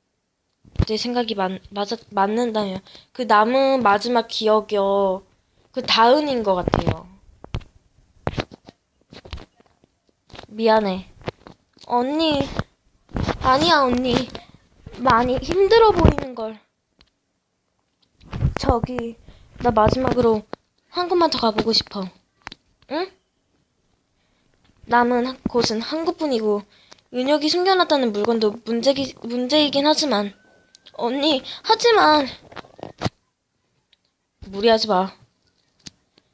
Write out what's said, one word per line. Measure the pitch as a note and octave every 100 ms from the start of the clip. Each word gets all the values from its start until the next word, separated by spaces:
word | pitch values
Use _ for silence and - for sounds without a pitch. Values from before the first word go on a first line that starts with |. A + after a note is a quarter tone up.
| _ _ _ _ _ _ - - -
내 | A3
생각이 | A#3+ B3 A3+
맞-, | G3+ F#3+ F#3 -
맞아-, | G3+ G3+ A3+ -
맞는다면 | G3+ G3 A3 A#3+ A3 G3+ F#3+ - - _
그 | -
남은 | A3+ G#3+ A3 C4 C4+ C4+
마지막 | A3 G#3 A3+ A#3+ A3+
기억이요. | - G#3+ G#3+ G#3 G#3 G3 G3 G3 F#3+ - _ _ _ _
그 | B3+
다은인 | - A3 A#3 D4 D4+ B3
것 | G3+
같아요. | F3+ - - E3+ E3 F3+ F#3+ _ _ - - - _ _ _ _ _ - - - - - _ _ _ _ - - - - _ _ _ _ _ _ _ _ - -
미안해. | G#3+ A3+ A3 G3+ F#3 - - - - - - _ _ -
언니. | A#3+ B3+ D4+ D#4+ C#4+ C4+ - - _ _ _ _ - - -
아니야, | C4 C4+ E4 D#4
언니. | B3+ B3 B3+ A#3+ B3 - - _ _ _ - -
많이 | B3 A3+ B3 B3+
힘들어 | - F4+ G4 A4+ A4
보이는 | F4+ - C#4+ C4+
걸. | A#3 A3 G#3+ _ _ _ _ _ _ _ _ _ _ _ _ _ _ _ _ - - - -
저기, | - A#3+ A#3 B3 A#3 A3+ - - - -
나 | B3+
마지막으로 | A3+ G#3+ B3+ C4 B3 A#3 A3 - - _ _ _
한 | F4 F4
곳만 | F4+ D#4+
더 | B3+
가보고 | A#3 G#3+ A3
싶어. | A3+ - G3+ F#3 - _ _ - - _ _ _
응? | D4 F#4 _ _ _ _ _ _ _ _ _ _ _ _ _ _ _ _ _
남은 | - A#3+ A#3+ B3 B3+
한 | C4 -
곳은 | A#3+ A3+ A3
한 | A#3 D#4
곳뿐이고, | E4 E4+ D#4 A#3 G#3+ G#3 G3+ _ _ - _
은혁이 | B3 C4 D4+ D4+
숨겨놨다는 | F4 F4+ F#4+ E4+ D4 A#3+
물건도 | G#3 G#3+ A#3 G#3+ G#3+ -
문제기-, | A#3 C4 C4+ C4 -
문제이긴 | A#3 A#3+ B3 D4+ D4 C#4 D4
하지만. | D4+ D4+ G#3 G3+ - _ _ _ _ -
언니, | - A#3 C#4 D4+ C4+ - -
하지만. | - A4+ A#4+ G#4+ D4+ D4+ C4 - - - - - - - - - _ _ _ _ _ _ _ _ _ _ _ _
무리하지 | G3 G3 A3+ A3 G#3+
마. | F#3 F#3 - _ _ _ _ _ _ - - _ _ _